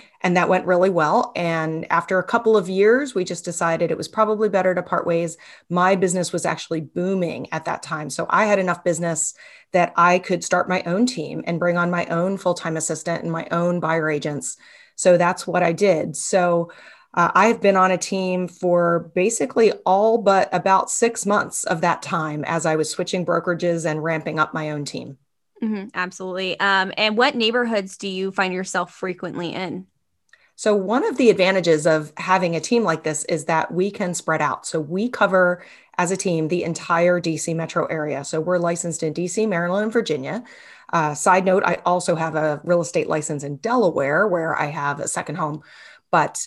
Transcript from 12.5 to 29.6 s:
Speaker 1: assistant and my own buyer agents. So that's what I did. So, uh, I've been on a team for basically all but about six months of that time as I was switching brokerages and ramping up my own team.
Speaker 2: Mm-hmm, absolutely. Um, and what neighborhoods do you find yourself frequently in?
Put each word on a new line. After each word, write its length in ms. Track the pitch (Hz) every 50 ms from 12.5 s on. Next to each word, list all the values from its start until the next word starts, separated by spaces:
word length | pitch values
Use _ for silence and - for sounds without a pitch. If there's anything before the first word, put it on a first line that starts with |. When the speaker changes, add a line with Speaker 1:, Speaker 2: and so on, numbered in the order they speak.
| 175 175 - 170 160
Speaker 1:
assistant 460 | 160 156 - 160 151 - 180 165 - -
and 80 | 170
my 160 | 165 165 - -
own 300 | - 170 175 175 175 175
buyer 320 | 160 160 165 165 156 156
agents. 460 | 151 147 - 156 147 143 - - - - _ - - - - _ _
So 220 | - - 185 180
that's 300 | 170 175 170 185 - -
what 160 | - 170 180 175
I 80 | 170
did. 440 | 170 156 202 202 175 156 175 170 147
So, 560 | - - - - 190 180 175 170 170 170 170 - - - - - - _ _ -
uh, 140 | 180 170 165 -
I've 260 | 185 196 226 226 -
been 160 | - 196 190
on 140 | 190 185 185
a 60 | 185 175
team 480 | - - 196 190 185 185 185 180 185
for 640 | 175 - - - 180 175 175 175 170 170 170 170 165 -
basically 580 | 180 185 220 - - 285 254 - - 226 202 - - -
all 320 | 180 185 196 208 226 226
but 320 | 226 202 196 196 190 - -
about 380 | - 175 151 190 190 190 - -
six 380 | - - 233 233 233 - -
months 360 | 196 202 202 - 180 - - -
of 180 | - 185 165
that 200 | 165 175 160 -
time 420 | - - - 170 156 156 151 151 143
as 220 | - 165 165 156
I 100 | 165 156
was 140 | 156 156 151
switching 340 | - - 180 - - 185 175
brokerages 640 | 170 170 170 165 180 175 160 175 175 170 165 156
and 180 | 165 151 156 151
ramping 360 | 165 165 156 147 160 151 156
up 120 | 156 -
my 200 | - 160 156 151
own 120 | 151 147 147
team. 360 | 139 - 165 - - 139 - _ _ _ _ _ _ _ -
Speaker 2:
Mm-hmm, 280 | - 220 214 202 190 208 -
absolutely. 640 | - 180 185 - - 190 185 180 185 190 185 - -
Um, 320 | 196 202 196 190 190 190 -
and 180 | - 214 214 214
what 200 | 214 247 285 294
neighborhoods 640 | 247 226 220 226 247 240 233 226 208 190 190 -
do 100 | - -
you 240 | 202 190 185 190 190
find 200 | 190 - 190 185
yourself 400 | 180 180 190 185 - 185 180 180 -
frequently 580 | - - 185 180 180 - 175 - - 175 170 -
in? 320 | -